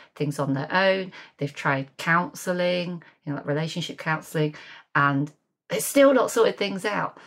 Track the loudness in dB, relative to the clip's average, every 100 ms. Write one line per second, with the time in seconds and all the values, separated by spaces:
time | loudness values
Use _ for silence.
0 | -20 -6 -4 -2 -2 -2 0 2 2 2
1 | -2 -12 -20 -10 -8 -4 -2 0 -2 -6
2 | 0 0 0 -4 -4 -2 0 0 -4 -8
3 | -14 _ -10 -8 -4 -4 -4 -6 -8 -6
4 | -4 -4 -4 -2 -2 -2 -14 -20 -4 2
5 | 2 2 -2 -6 _ _ -8 -4 0 6
6 | 6 6 4 2 2 2 -4 -4 -4 -4
7 | -4 -8